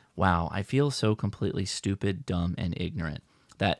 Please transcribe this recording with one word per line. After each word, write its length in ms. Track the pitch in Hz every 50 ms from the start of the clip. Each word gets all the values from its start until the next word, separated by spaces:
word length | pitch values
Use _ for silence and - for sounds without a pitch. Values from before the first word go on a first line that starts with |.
| _ _ _
Wow, 320 | - 95 92 87 85 85 76
I 120 | 78 98 101
feel 260 | - 127 135 143 143
so 240 | - - 110 107 107
completely 500 | - - 98 - - 101 95 - 92 95
stupid, 640 | - - - - 98 98 - - 101 95 85 -
dumb, 300 | - 90 87 87 90 90 -
and 160 | 92 85 82
ignorant 460 | - 87 - - 95 82 78 73 - - _ _ _ _ - - -
that 200 | 107 95 -